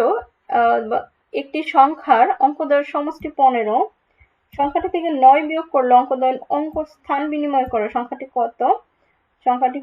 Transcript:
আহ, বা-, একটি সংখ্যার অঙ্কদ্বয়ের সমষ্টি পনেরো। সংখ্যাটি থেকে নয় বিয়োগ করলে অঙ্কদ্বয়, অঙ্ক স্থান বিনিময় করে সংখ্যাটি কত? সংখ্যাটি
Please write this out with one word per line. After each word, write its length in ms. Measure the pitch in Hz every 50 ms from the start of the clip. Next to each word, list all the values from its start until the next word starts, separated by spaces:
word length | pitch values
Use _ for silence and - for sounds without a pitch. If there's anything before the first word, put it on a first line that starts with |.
| 226 269 403 480 - - _ _ _ - - 240
আহ, 200 | 233 233 233 233 226 214
বা-, 160 | - - - - _ _ _ _ - -
একটি 200 | 277 - - 302 311 - -
সংখ্যার 520 | 302 269 285 320 - - - 262 226 247 - - - -
অঙ্কদ্বয়ের 420 | 269 294 - 311 277 294 285 294 - -
সমষ্টি 340 | 302 294 302 320 - - 311 - -
পনেরো। 360 | 277 262 247 233 220 208 214 269 392 427 - _ _ _ _ _ _ _ _ _ _ _ - -
সংখ্যাটি 300 | 277 285 294 339 339 370 370
থেকে 160 | 349 330 339 311 269 254
নয় 180 | 262 269 302 311 302
বিয়োগ 180 | 320 320 320 320 -
করলে 180 | 277 254 247 247 247
অঙ্কদ্বয়, 360 | 254 269 269 254 254 254 262 - - - -
অঙ্ক 180 | 294 302 311 302 320 302 -
স্থান 280 | _ _ _ - 294 277 294 302
বিনিময় 360 | 294 302 294 294 277 262 254 254
করে 140 | 247 220 208 214 -
সংখ্যাটি 300 | 247 240 247 277 254 269 262 - 254
কত? 220 | 233 226 - - 240 262 - 466 - _ _ _ _ _ _ _ _ _ _ _ -
সংখ্যাটি 320 | 254 247 247 262 254 262 285